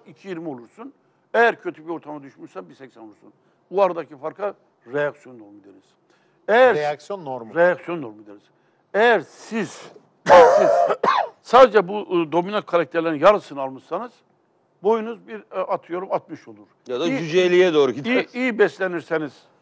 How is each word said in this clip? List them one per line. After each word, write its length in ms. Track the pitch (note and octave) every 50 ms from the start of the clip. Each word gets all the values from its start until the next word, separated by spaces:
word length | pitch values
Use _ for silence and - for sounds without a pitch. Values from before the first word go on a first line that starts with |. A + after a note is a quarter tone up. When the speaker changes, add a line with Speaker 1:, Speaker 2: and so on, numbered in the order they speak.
| -
Speaker 1:
iki 200 | G3+ D3+ _ -
yirmi 220 | G3 F3+ D#3+ E3+ E3
olursun. 440 | C3+ A#2+ F3 - _ - A#3 C#4 - _ _ _ _ _ _ _ -
Eğer 280 | A3 A#3 A#3 G3+ -
kötü 240 | - F3+ D3 D3 D#3
bir 40 | E3
ortama 340 | E3 D3+ - D3 D3+ D3 C#3
düşmüşsen 460 | C3+ - - E3+ D3 - F#3 F#3 E3+
bir 40 | C3+
seksen 280 | A2+ C3+ B2 _ A#2
olursun. 320 | A2 G#2+ G2+ _ _ G#2+ _ _ _ _ _ _ _ _
Bu 120 | F3 G3 G3+
aradaki 340 | F3+ F3 E3+ D3+ B2 D3+
farka 360 | C3 C#3 D#3 D3+ - G3+ G3+ F#3+ _ _ _ _ _ _ A#2 B2+
reaksiyon 460 | D3 D3 C#3+ C3+ - _ B2+ B2+ A#2
normu 240 | G#2 G2+ G#2 G#2 G2
deriz. 360 | G2 F#2+ _ _ _ _ _ _ _ _ _ _ _ _ _ _ -
Eğer 260 | G#3 A#3+ C4 B3+ G#3
Speaker 2:
Reaksiyon 500 | D3+ D3 D3 D3+ C#3+ - - G3+ F#3+ E3
normu. 300 | C#3 C3 B2 A#2 A2 A#2+
Speaker 1:
Reaksiyon 460 | D#3+ F3 F3+ E3+ - - - F3 E3
normu 240 | C#3 A2+ G#2+ G#2+ G#2+
deriz. 160 | G#2 G2+ G2+ _ _ _ _ _ _ _ _ _ _ -
Eğer 260 | G3 A3+ A#3+ A3+ F#3
siz, 720 | C3+ - - - - - G#3+ A3+ F#3+ - - - - - - - _ _ _ _ _
siz 420 | - - C5 B4 B4 - - - - - - - - - -
<coughs> 400 | - - - - - - - _
sadece 460 | _ - - B3+ C4+ A#3+ F#3+ G#3+ F#3
bu, 140 | E3+ G#3 G#3
e, 300 | G3 - F#3 F3 E3 D3+
dominant 340 | D3+ E3+ F3 F#3+ G#3+ G#3 -
karakterlerin 540 | - - E3+ D#3+ - - E3 E3 E3 D#3+ C#3
yarısını 420 | D3+ G3 G#3+ F#3 - - C#3+ C#3
almışsanız 500 | C3+ C3+ C3 B2+ - _ D#3+ F#3 A#3 B3 - _ _ _ _ _ _ _ _ _ _ _ _ _ -
boyunuz 440 | G3+ A3+ A3+ G#3+ A3+ A#3 F#3+ F3
bir, 160 | G3 A3+ G#3 G#3 _
e, 40 | -
atıyorum 560 | F#3+ F#3 - G3 E3+ - - E3 F3+ F#3+ G3
altmış 360 | G3+ E3 - - D#3+ C3 -
olur. 200 | A#2+ A2 G2+ G#2 _ _ _ _
Speaker 3:
Ya 120 | - B2 A#2+
da 60 | D#3+
Speaker 1:
İyi, 140 | B3 C4+ C4
Speaker 3:
cüceliğe 540 | E3+ D#3 D#3 F#3 F#3 F3+ F3 F3+ F#3 F3+ D#3
doğru 180 | D3+ C#3+ B2+
Speaker 1:
iyi, 120 | G#2+ C3 C#3+
Speaker 3:
gider. 220 | A3+ B3 C4+ - - -
Speaker 1:
iyi 260 | B3 B3+ B3+ A3 A3+
beslenirseniz 760 | - - - - F#3+ F#3 F3 E3 - - E3+ D#3+ D#3 C3+ - _ _ _ _ _